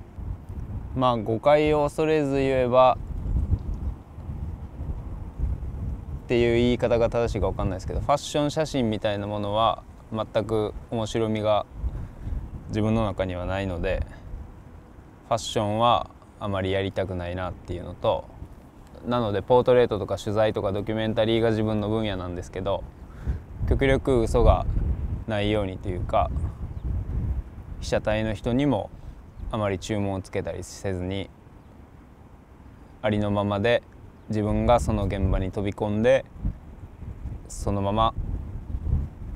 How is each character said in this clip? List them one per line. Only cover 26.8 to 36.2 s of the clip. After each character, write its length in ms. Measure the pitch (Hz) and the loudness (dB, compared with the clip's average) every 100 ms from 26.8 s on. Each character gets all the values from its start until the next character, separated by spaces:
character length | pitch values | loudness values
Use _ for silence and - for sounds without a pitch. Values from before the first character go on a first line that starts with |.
| - - - - - - - - - - | -4 -4 -2 -2 -2 -4 -8 -12 -14 -10
被 80 | - | -2
写 120 | 110 | -2
体 240 | - 107 | 0 0
の 100 | 110 | 0
人 180 | 107 123 | -2 0
に 140 | 123 147 | 2 2
も 240 | 107 95 - - - - - - | 0 -2 -12 -16 -16 -18 -14 -6
あ 80 | 117 | -2
ま 100 | 101 | 0
り 100 | 95 | -2
注 200 | - 107 | -2 -2
文 160 | 101 | -2
を 80 | 95 | -4
つ 80 | - | -6
け 120 | 101 | -6
た 100 | 90 | -6
り 100 | 90 | -8
せ 300 | 90 - 101 | -10 -8 -6
ず 80 | 92 | -4
に、 240 | 90 98 87 - - - - - - - - - - - - - - - - - | -4 -6 -8 -14 -20 -20 -20 -20 -20 -20 -20 -20 -20 -20 -20 -20 -20 -20 -20 -4
あ 80 | 110 | 0
り 80 | 104 | 2
の 120 | 104 | 2
ま 140 | 101 | 2
ま 140 | 101 101 | 2 2
で 220 | 110 117 - - - - - | 4 4 2 -16 -20 -14 -4
自 140 | 107 | 0
分 240 | 104 107 113 | 2 2 4
が 140 | 120 | 4
そ 120 | - | 4
の 140 | 107 98 | 0 0
現 240 | 98 95 | 0 2
場 80 | 95 | 2
に 120 | 92 | 0
飛 140 | 107 | -2
び 80 | 101 | -2
込 260 | 98 104 104 | -2 -2 2
ん 40 | |
で、 220 | 120 135 | 6 4